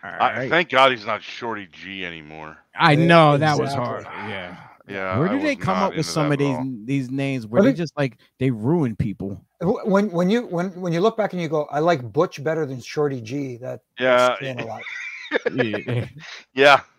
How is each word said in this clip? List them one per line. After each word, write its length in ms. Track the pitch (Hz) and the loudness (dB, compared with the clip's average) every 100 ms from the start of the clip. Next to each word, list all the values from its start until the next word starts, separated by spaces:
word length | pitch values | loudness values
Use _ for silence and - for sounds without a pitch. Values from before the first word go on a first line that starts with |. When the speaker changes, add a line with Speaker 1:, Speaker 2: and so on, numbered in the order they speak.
Speaker 1:
I, 80 | 98 | -14
Speaker 2:
All 80 | 87 | -2
right. 300 | 120 110 127 | 0 0 0
Speaker 1:
thank 180 | 156 175 | 0 2
God 220 | 131 135 | 4 4
he's 120 | 123 104 | 4 -4
not 160 | 107 | -6
Shorty 460 | - - 120 107 95 | -6 -10 -8 -8 -10
G 320 | 76 87 95 | -16 -14 -10
anymore. 520 | 90 82 76 78 78 - _ - | -10 -10 -14 -14 -14 -16 _ 0
Speaker 2:
I 140 | - | 4
Speaker 3:
Yeah, 140 | 147 165 | 4 6
Speaker 2:
know 320 | 170 151 147 | 8 8 4
that 200 | 156 147 | 2 0
was 120 | 131 | -2
Speaker 3:
exactly. 300 | 135 120 110 | -4 -6 -8
Speaker 2:
hard. 260 | - 101 104 | -12 -12 -10
Yeah. 260 | 98 90 90 - - - | -10 -12 -16 -20 -20 -12
Speaker 1:
Yeah, 300 | 98 95 95 | -8 -2 0
Speaker 2:
Where 100 | 170 | 2
Speaker 1:
I 20 | |
Speaker 2:
do 100 | 262 | 0
they 140 | 302 269 | -2 -2
Speaker 1:
was 80 | |
Speaker 2:
come 140 | - 185 | -2 0
Speaker 1:
not 20 | 190 | 0
Speaker 2:
up 40 | |
with 80 | - | -2
Speaker 1:
into 120 | 151 | -4
Speaker 2:
some 180 | 165 147 | -2 0
Speaker 1:
that 60 | 143 | 0
Speaker 2:
of 0 | |
Speaker 1:
at 60 | 139 | 0
Speaker 2:
these, 100 | 139 | -2
Speaker 1:
all. 160 | 135 123 | -6 -8
Speaker 2:
these 260 | 107 139 123 | -4 -4 -4
names 340 | 135 139 131 | -4 -4 -4
where 140 | 107 120 | -2 4
Speaker 3:
Well, 60 | |
Speaker 2:
they 80 | 208 | 4
Speaker 3:
they 40 | 233 | 4
Speaker 2:
just, 200 | 165 - | -4 -2
like, 220 | 139 - _ _ | -4 -4 _ _
they 140 | 131 | -2
ruin 420 | 117 110 175 135 | 0 0 2 0
people? 500 | 107 107 95 95 95 _ _ | -2 -4 -4 -8 -10 _ _
Speaker 3:
Wh-, 240 | 170 220 | -2 -2
when, 280 | 214 196 208 | 2 2 2
when 180 | 170 180 | 0 2
you, 160 | 233 240 | 0 0
when, 340 | 170 185 170 | -4 -4 -4
when 120 | 180 | -4
you 80 | 170 | 2
look 160 | 208 220 | 2 2
back 160 | 196 | -4
and 100 | 180 | -2
you 60 | 165 | -2
go, 160 | 156 147 | -2 -2
"I 80 | 143 | 0
like 320 | 165 165 120 | 2 2 0
Butch 320 | 104 180 - | 0 0 0
better 200 | 143 160 147 | -4 -2 -4
than 140 | 131 | -6
Shorty 400 | 107 - 147 135 | -8 -2 -2 -2
G," 360 | 110 139 135 120 | -8 -8 -8 -10
that, 240 | 127 123 _ - | -10 -12 _ -2
Speaker 1:
Yeah. 180 | 127 123 123 | 4 6 6
Speaker 3:
that's 120 | 113 | 2
saying 200 | 127 123 | -6 -8
a 60 | 113 | -8
lot. 160 | 110 - | -10 -12
Speaker 2:
<laughs> 680 | - - - - 294 - | -12 -12 -14 -4 -2 -2
Yeah. 520 | 135 120 107 - 117 104 - - | -2 -2 -2 -2 -4 -4 -12 -18
Speaker 1:
<laughs> 240 | - - | -20 -10
Yeah. 260 | 127 139 139 - | 6 8 8 4